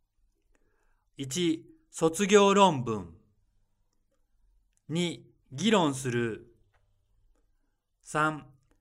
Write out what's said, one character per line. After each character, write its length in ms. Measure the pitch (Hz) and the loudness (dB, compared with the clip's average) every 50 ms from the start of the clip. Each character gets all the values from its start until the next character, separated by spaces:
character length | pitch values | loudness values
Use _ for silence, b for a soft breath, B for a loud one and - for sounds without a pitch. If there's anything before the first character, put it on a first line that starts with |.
| _ _ _ _ _ _ _ _ _ _ _ _ _ _ _ _ _ _ _ _ _ _ _ | _ _ _ _ _ _ _ _ _ _ _ _ _ _ _ _ _ _ _ _ _ _ _
一、 500 | - 135 131 - 180 175 165 160 - - - - _ _ _ | -16 -12 -10 -6 -2 -2 -2 -2 -4 -8 -14 -20 _ _ _
卒 360 | - - 165 160 160 - 202 | -6 -2 -2 -2 0 0 2
業 280 | 190 208 202 202 196 196 | 4 6 6 6 6 6
論 300 | 202 196 185 160 131 127 | 6 4 4 4 0 -4
文。 300 | 120 110 104 90 - - - _ _ _ _ _ _ _ _ _ _ _ _ _ _ _ _ _ _ _ _ _ _ _ _ _ _ _ _ _ _ _ _ _ - | -6 -6 -6 -8 -10 -16 -20 _ _ _ _ _ _ _ _ _ _ _ _ _ _ _ _ _ _ _ _ _ _ _ _ _ _ _ _ _ _ _ _ _ -8
二、 380 | 147 170 175 170 - - - - _ _ _ _ 131 | -6 -4 -4 -4 -6 -10 -16 -20 _ _ _ _ -10
議 180 | 139 175 226 | -4 0 2
論 240 | 220 196 170 143 135 | 2 2 2 2 0
す 160 | 131 135 127 | -2 -4 -4
る。 360 | 117 120 120 113 104 - - - _ _ _ _ _ _ _ _ _ _ _ _ _ _ _ _ _ _ _ _ _ _ _ _ _ _ _ _ _ _ _ | -2 -2 -2 -4 -6 -8 -12 -20 _ _ _ _ _ _ _ _ _ _ _ _ _ _ _ _ _ _ _ _ _ _ _ _ _ _ _ _ _ _ _
三、 440 | - - 156 151 156 156 147 131 - - _ _ _ _ _ | -8 -4 -2 -2 -2 -4 -6 -12 -20 -20 _ _ _ _ _